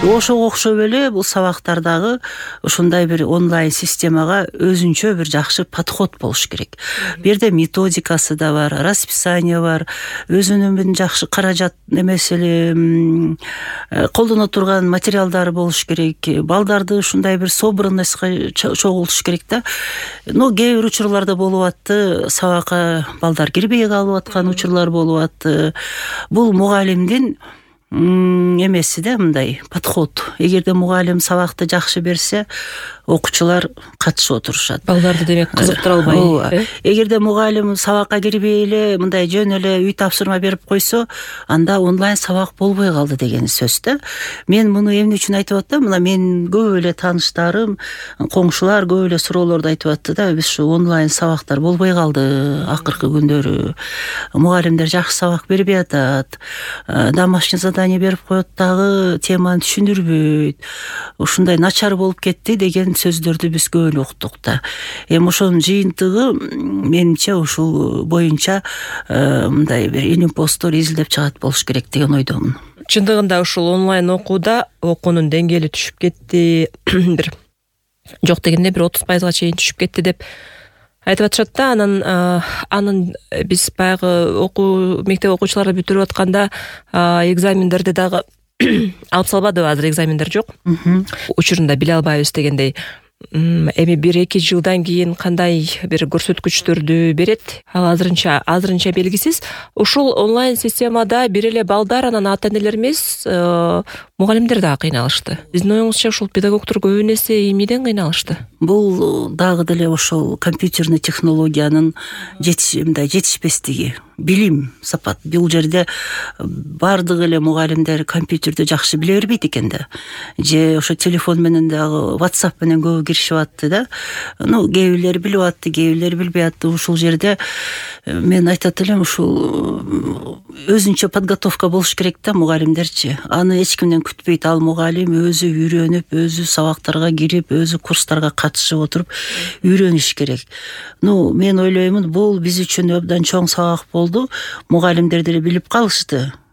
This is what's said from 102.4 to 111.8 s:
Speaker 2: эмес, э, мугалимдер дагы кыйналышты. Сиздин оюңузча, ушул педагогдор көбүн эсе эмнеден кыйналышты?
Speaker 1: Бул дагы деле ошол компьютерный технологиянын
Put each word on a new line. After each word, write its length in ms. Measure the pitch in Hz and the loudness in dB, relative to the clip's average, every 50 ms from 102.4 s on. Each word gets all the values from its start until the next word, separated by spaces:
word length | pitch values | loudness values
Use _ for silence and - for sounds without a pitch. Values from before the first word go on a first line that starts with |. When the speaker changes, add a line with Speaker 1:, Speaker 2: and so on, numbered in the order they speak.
| - 214 208 214 202 214 220 | -2 -2 -2 0 0 0 -2
Speaker 2:
эмес, 460 | 214 226 262 311 - - - - - - | 0 0 0 -2 -2 -4 -6 -8 -6 -4
э, 580 | 220 190 175 175 175 175 170 170 170 170 175 196 - - - - _ _ _ | -2 0 0 2 2 2 2 2 2 0 -2 -2 -6 -12 -18 -20 _ _ _
мугалимдер 420 | 190 202 220 226 233 233 247 220 | 2 2 4 2 2 2 2 2
дагы 280 | 185 165 143 - - 160 | 2 0 0 0 -2 -2
кыйналышты. 480 | 147 123 117 131 - - - - - - - - - | -2 0 -2 0 -2 -2 -4 -6 -8 -8 -10 -4 -4
Сиздин 180 | 180 175 196 | -2 0 2
оюңузча, 380 | 208 220 226 226 220 - - 226 | 2 2 2 0 0 0 0 -2
ушул 200 | 214 - 208 196 | -2 -2 -6 -2
педагогдор 500 | _ 196 185 202 202 208 - - - 208 | _ 0 0 2 0 0 0 -2 -4 0
көбүн 340 | - 196 196 208 214 214 220 | 2 2 2 2 2 2 0
эсе 380 | 214 - - 220 214 202 202 | 0 0 0 0 2 2 2
эмнеден 320 | 196 196 202 202 240 254 262 | 2 0 0 0 -2 -2 -2
кыйналышты? 540 | 247 220 208 180 151 170 - - - 165 - - - _ _ | -2 -2 -2 -2 -2 -2 -4 -4 -6 -8 -8 -8 -18 _ _
Speaker 1:
Бул 720 | 165 165 196 208 208 202 185 175 170 165 - - - - | 0 2 4 4 4 2 2 2 0 0 0 -2 -4 -6
дагы 360 | - 160 180 185 180 170 170 | -2 0 0 2 2 0 0
деле 220 | 165 175 170 170 165 | 0 0 0 2 0
ошол 460 | 165 156 - - 165 160 151 - - - | 0 0 -2 -2 0 0 -2 -2 -4 -2
компьютерный 600 | - 175 165 - - 180 - - 165 160 165 156 | -2 -2 -2 0 -2 -2 0 0 0 2 2 0
технологиянын 960 | - 160 160 - - 170 156 156 160 156 151 147 147 147 151 156 | 0 -2 -4 0 2 2 4 4 2 2 2 2 2 2 4 4